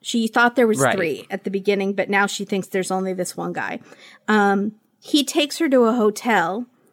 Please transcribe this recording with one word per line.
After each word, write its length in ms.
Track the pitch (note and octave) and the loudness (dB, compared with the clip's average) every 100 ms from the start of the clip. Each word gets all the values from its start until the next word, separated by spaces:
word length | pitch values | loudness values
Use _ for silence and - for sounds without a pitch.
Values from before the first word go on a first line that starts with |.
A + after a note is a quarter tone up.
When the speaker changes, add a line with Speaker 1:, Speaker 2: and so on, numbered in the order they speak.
Speaker 1:
She 240 | - A#3+ A3 | -6 -2 0
thought 300 | A#3+ A#3+ A#3+ | 2 2 4
there 100 | A#3 | 2
was 140 | G#3+ | 4
Speaker 2:
Right. 160 | C3+ F#3+ | 2 2
Speaker 1:
three 300 | E3+ G#2+ - | -2 -4 -8
at 140 | F#3+ | -8
the 60 | G#3+ | -6
beginning, 420 | G3 F#3+ G3+ G3 | -4 0 0 0
but 180 | G3+ G3 | -2 0
now 160 | G3 G3+ | 0 0
she 180 | - | -2
thinks 220 | G3+ G3+ F#3 | -6 -6 -4
there's 240 | F#3+ F3+ | -4 -2
only 220 | F#3+ F#3+ | -4 -4
this 240 | F#3 F3+ - | -6 -6 -8
one 160 | F3 | -8
guy. 260 | E3+ G2+ - - - - - - | -6 -8 -10 -14 -20 -20 -10 0
Um, 460 | G#3+ G3+ G3 G3+ - _ _ | 2 4 2 -2 -6 _ _
he 220 | - D4 | -2 0
takes 360 | C#4 D#4 D4 - | 0 0 -2 0
her 100 | E4 | 2
to 160 | B3+ | 4
a 80 | A3+ | 4
hotel, 720 | B3 G#3+ G#3+ B3 G#3 E3 G3 B3 _ _ | 4 2 0 0 0 0 -4 -8 _ _